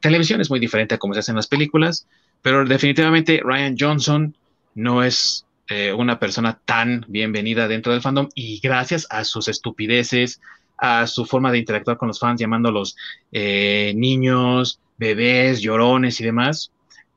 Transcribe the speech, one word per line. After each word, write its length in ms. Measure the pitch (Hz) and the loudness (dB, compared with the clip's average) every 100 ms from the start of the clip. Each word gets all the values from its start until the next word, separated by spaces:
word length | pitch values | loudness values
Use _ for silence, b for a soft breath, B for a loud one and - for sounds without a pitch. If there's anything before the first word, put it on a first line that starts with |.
televisión 400 | 156 165 160 220 | 2 2 2 0
es 80 | 156 | -2
muy 100 | 131 | -2
diferente 360 | 117 110 110 113 | 0 0 0 -2
a 20 | |
cómo 160 | 101 | -2
se 80 | 104 | -4
hacen 140 | 104 110 | -4 -4
las 120 | 107 | -2
películas, 600 | 143 147 160 165 160 - _ _ _ | 0 2 2 2 0 -10 _ _ _
pero 240 | 135 135 131 | 0 2 4
definitivamente 760 | 131 143 139 160 160 160 160 | 2 2 4 4 4 4 2
Rian 320 | 123 135 139 123 | 0 -2 -2 0
Johnson 560 | 143 151 143 147 156 - _ _ _ 107 | 0 0 2 2 0 -4 _ _ _ -6
no 280 | 120 123 | 0 2
es, 420 | 127 - - - - _ - | 2 0 -2 -4 -10 _ -8
eh, 240 | 104 101 | -4 -2
una 260 | 104 120 117 | 0 0 0
persona 400 | 104 107 113 113 - | -2 -2 -2 -2 -2
tan 400 | 117 120 123 120 | 0 0 -2 -4
bienvenida 600 | 104 110 107 107 113 110 | -4 -2 -2 -2 0 0
dentro 240 | 113 120 | -2 -2
del 80 | 120 | -2
fandom, 280 | 135 139 139 - | 0 0 -2 -6
y 240 | 113 107 | -10 -6
gracias 480 | 131 127 123 170 - | -2 0 0 -4 -4
a 140 | 110 | -6
sus 240 | 110 113 110 | -6 -4 -4
estupideces, 920 | 104 117 104 107 120 120 127 123 - B B B - | -6 -8 -6 0 0 2 0 0 -4 B B B -4
a 300 | 127 117 117 | 0 2 0
su 180 | - 113 | -4 -2
forma 260 | 131 131 | 0 2
de 80 | 120 | 0
interactuar 380 | 113 104 - 117 | 0 -2 -2 -4
con 120 | 117 | -4
los 100 | 104 | -2
fans, 200 | 120 120 | -2 -2
llamándolos, 560 | 110 113 117 107 95 B B B _ | 0 0 0 0 -4 B B B _
eh, 640 | 110 104 98 101 104 104 104 | -4 -2 2 2 2 0 0
niños, 840 | 127 131 127 127 123 127 123 - _ - | 0 2 2 2 2 2 0 -6 _ -6
bebés, 640 | 110 107 120 123 131 123 | -2 0 2 4 2 2
llorones 580 | 107 110 120 127 127 120 | 0 2 4 4 2 -2
y 60 | 113 | -2
demás, 460 | 117 127 156 - _ _ b b | 0 0 -2 -8 _ _ b b